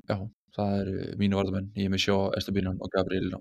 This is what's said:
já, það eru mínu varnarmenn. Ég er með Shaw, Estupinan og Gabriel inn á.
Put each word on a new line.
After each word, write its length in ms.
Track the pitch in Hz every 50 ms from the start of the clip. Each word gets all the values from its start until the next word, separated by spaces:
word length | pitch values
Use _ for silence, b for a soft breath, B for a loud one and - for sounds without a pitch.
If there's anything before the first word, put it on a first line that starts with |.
| - -
já, 80 | 104 98 101 117 - _ _ _ _
það 200 | - 104 101 101 101
eru 360 | 98 95 95 92 - - - -
mínu 200 | 101 98 98 98
varnarmenn. 320 | 98 95 95 98 98 101 -
Ég 140 | 101 98 95
er 40 | 98
með 100 | 92 -
Shaw, 240 | 104 101 98 98 95 - -
Estupinan 400 | - - 98 98 92 95 92 -
og 120 | - 92 -
Gabriel 340 | 95 92 95 95 95 95 92
inn 60 | 92
á. 60 | -